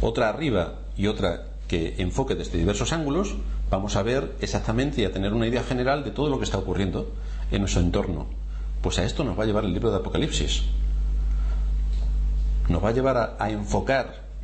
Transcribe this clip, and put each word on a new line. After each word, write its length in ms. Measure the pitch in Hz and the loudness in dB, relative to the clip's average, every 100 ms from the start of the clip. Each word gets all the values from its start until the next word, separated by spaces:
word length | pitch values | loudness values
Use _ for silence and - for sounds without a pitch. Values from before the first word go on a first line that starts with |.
otra 280 | 113 123 113 | 2 2 2
arriba 460 | 110 156 95 82 - - - | 2 2 2 0 -4 -8 0
y 100 | 101 | 0
otra 400 | 104 92 - - - - | 2 0 -2 -6 -10 -2
que 260 | 87 82 - | 0 0 -2
enfoque 360 | 90 135 - | 0 0 0
desde 240 | 87 - 85 | -2 -2 2
diversos 340 | 87 101 117 | 2 2 0
ángulos, 440 | 165 139 165 202 - - - - | 0 0 0 0 -2 -4 -2 0
vamos 260 | 98 104 101 | 0 0 0
a 60 | |
ver 320 | 107 135 - - | 2 0 -2 -4
exactamente 600 | 101 104 - 113 143 135 | -2 -2 0 0 2 2
y 40 | |
a 80 | 95 | 0
tener 200 | 92 101 | 0 0
una 140 | 113 113 | 2 2
idea 160 | 123 | 0
general 420 | 113 127 127 147 | 0 0 2 0
de 60 | 113 | -2
todo 180 | 113 151 | -2 0
lo 100 | 127 | 0
que 60 | |
está 140 | 104 101 | 0 0
ocurriendo 540 | 95 90 95 - - - - - - | 0 0 0 -2 -4 -6 -6 -4 -2
en 100 | 101 | 0
nuestro 200 | 98 98 | 2 4
entorno. 460 | 87 101 92 78 - - - - - - | 4 2 0 -4 -6 -6 -6 -6 -4 -2
Pues 160 | 90 85 | 0 0
a 60 | |
esto 200 | 101 - | 0 0
nos 140 | 127 87 | -2 0
va 60 | |
a 20 | 110 | 0
llevar 180 | 104 | 2
el 80 | 104 | 0
libro 180 | 90 117 | 0 2
de 60 | 98 | 0
Apocalipsis. 680 | - 87 151 - 73 - - - - - - - - - - - - - - - - - - - - - 147 | 0 0 0 0 2 2 2 0 0 0 0 2 2 2 0 0 0 0 0 0 2 2 2 2 2 2 2
Nos 160 | 82 | 2
va 60 | 104 | 2
a 20 | |
llevar 240 | 123 131 127 | 2 2 2
a, 200 | 110 - | 0 -2
a 120 | 104 | -2
enfocar 720 | 104 101 101 107 135 - - - - | -2 -2 0 2 0 -2 -8 -12 -10